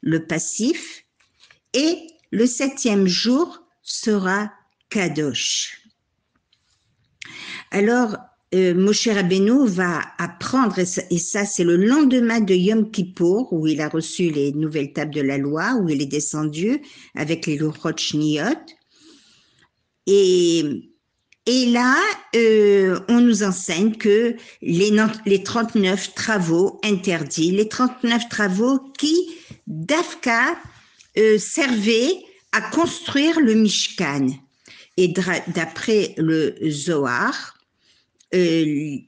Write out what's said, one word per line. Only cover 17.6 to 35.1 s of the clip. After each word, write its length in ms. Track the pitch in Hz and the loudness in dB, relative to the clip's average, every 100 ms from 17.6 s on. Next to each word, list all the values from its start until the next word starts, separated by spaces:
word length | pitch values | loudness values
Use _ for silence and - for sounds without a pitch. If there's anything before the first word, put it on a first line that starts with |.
| 156 151 165 156 | -4 -4 -6 -6
Shniyot. 480 | - 151 151 151 180 320 - - _ _ - - _ _ _ _ _ _ _ _ - | -6 -2 -2 -2 -2 -6 -8 -20 _ _ -20 -20 _ _ _ _ _ _ _ _ 2
Et, 840 | 196 190 180 175 165 151 123 - _ _ _ _ _ - | 4 6 4 4 2 0 -6 -10 _ _ _ _ _ -2
et 200 | 254 247 | 2 2
là, 320 | 240 247 285 415 392 - 226 | 2 4 2 0 -4 -4 2
euh, 640 | 226 220 208 202 190 180 190 | 4 6 6 6 4 0 2
on 100 | 240 | 4
nous 240 | 240 208 | 6 4
enseigne 520 | 202 180 - 165 220 220 | 0 -2 -4 0 0 0
que 420 | 214 208 233 233 - - | 4 4 4 -2 -10 -10
les 300 | - 170 208 | -2 2 4
non-, 200 | 214 220 - 202 | 4 2 0 0
les 180 | 196 | 0
trente-neuf 720 | 190 233 226 220 185 190 - | 0 -4 0 2 2 0 -4
travaux 640 | - - 214 170 165 190 - | -8 -2 0 2 2 0 0
interdits, 680 | 214 196 185 170 143 - 165 | -2 -2 0 -2 -4 -2 0
les 160 | 196 214 | 2 0
trente-neuf 640 | - 247 240 240 233 233 | 0 -2 -2 -2 -2 -2
travaux 500 | - 208 185 240 269 269 - | -2 -2 0 0 0 -4 -6
qui, 180 | 294 339 - - - - - | 0 0 0 -8 -20 -20 -12
d'Afka, 920 | 156 165 311 339 - 254 233 269 339 - - _ _ _ - | -10 -4 -2 -2 -6 -2 0 0 -2 -10 -20 _ _ _ 2
euh, 200 | 220 214 | 4 4
servaient 760 | - - 285 233 202 226 262 392 - _ _ | 0 -2 -2 0 0 2 0 -2 -8 _ _
à 80 | 214 | -4
construire 800 | 214 - 339 - - 277 302 330 | -2 0 -2 -2 -4 0 2 4
le 140 | 254 220 | 4 4
Mishkan. 720 | 214 - - - 160 143 131 131 _ _ _ - - - | 4 2 -4 -4 -2 0 -2 -4 _ _ _ -20 -6 0
Et 140 | |
dra-, 340 | 180 | 0